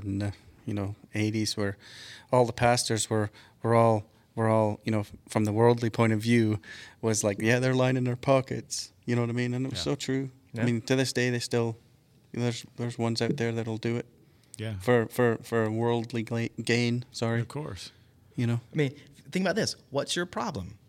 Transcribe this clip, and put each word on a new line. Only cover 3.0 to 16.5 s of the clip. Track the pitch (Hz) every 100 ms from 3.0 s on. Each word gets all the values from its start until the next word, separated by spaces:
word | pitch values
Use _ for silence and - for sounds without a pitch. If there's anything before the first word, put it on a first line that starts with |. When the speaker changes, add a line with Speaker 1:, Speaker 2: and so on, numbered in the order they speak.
| -
Speaker 1:
were | 110 107 - - _ 113
we're | 117
all, | 117 110 - _ _ -
we're | 113
all, | 110 107 104 -
you |
know, | 107
f-, | 104 - -
from | 117 107
the |
worldly | 104 117 120 117
point | - 113
of | 110
view, | 110 120 110 104 - - - -
was | 113 107
like, | 104 98
"Yeah, | 110 123
they're | 131 127
lining | 127 131 123
their | 120
pockets." | - 135 127 120 - - - _ -
You | 120
know |
what | 117
I |
mean? | 120 123
And | 123 131
it |
was | -
Speaker 2:
Yeah. |
Speaker 1:
so | - 143
true. | - 131 135 - _
I | 113
Speaker 3:
Yeah. | 117
Speaker 1:
mean, | 117
to | - 135
this | 131
day, | - 123
they | 120
still, | - 120 117 113 _ _ _ _ _
you | -
know, | 120
there's, | 117 - -
there's | 120 120
ones | 117 117
out | 117 143
there | 117
that'll | 113 113 110
do | 117 117
it | - _ _ _ _ -
Speaker 2:
Yeah. | 107 101
Speaker 1:
for, | 95 123 113
for, | - 120 113
for | - 117 110
worldly | 110 117 120 113 120
gla-, | 110 117 117